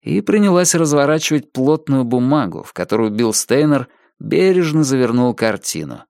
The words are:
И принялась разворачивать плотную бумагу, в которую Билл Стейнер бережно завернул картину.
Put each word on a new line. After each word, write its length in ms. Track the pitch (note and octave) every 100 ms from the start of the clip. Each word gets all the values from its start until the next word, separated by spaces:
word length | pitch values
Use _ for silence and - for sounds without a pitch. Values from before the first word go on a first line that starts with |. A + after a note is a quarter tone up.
И 200 | - F#3
принялась 540 | G#3 G#3 G3+ F3 F3+
разворачивать 760 | E3+ D#3+ D3 C#3+ D#3 - D3+ -
плотную 500 | - C3 D#3 D#3 C3+
бумагу, 600 | A#2+ B2 B2 D3 A2 -
в 80 | -
которую 400 | - E2+ A2 A2
Билл 200 | G#2 A#2
Стейнер 540 | G#2+ - B2+ D3+ C#3+ - _ _ _
бережно 640 | - D#3+ F#3+ F#3 E3 D3+
завернул 500 | D3 C3+ B2 A#2+ B2
картину. 680 | A2 A2+ G2+ - D#2+ D2+ A1+